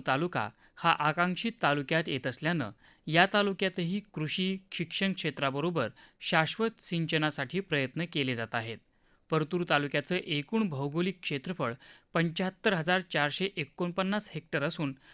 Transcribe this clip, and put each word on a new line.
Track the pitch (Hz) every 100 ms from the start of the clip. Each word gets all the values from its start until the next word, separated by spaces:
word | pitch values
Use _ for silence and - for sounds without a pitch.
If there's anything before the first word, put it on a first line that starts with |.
| 143
तालुका | 135 175 143 107 - _ -
हा | 170
आकांक्षित | - 151 156 180 175 233 -
तालुक्यात | 147 143 139 160 170
येत | 135 135
असल्यानं | - 156 170 110 - - _ -
या | 160 190
तालुक्यातही | 208 202 196 190 185 170 202 202
कृषी, | - 151 - 185 190 -
शिक्षण | - 165 - 196
क्षेत्राबरोबर | 175 160 139 139 135 170 165 110 - - _
शाश्वत | - 170 156 - 226 -
सिंचनासाठी | - 170 160 160 156 143 131 180
प्रयत्न | 196 147 131 147 170
केले | 160 131 117
जात | 113
आहेत. | 120 113 107 _ _ _ _ -
परतूर | 156 156 175 170
तालुक्याचं | 151 143 147 143 180
एकूण | - 147 143 220 208
भौगोलिक | 135 143 156 185 185
क्षेत्रफळ | - 143 - 135 127 123 - - _
पंच्याहत्तर | 170 165 165 185 - 220
हजार | 185 156 185
चारशे | 185 156 147 - 190 -
एकोणपन्नास | 143 - 175 175 190 208 -
हेक्टर | 156 - 151
असून | 143 - 143 131 -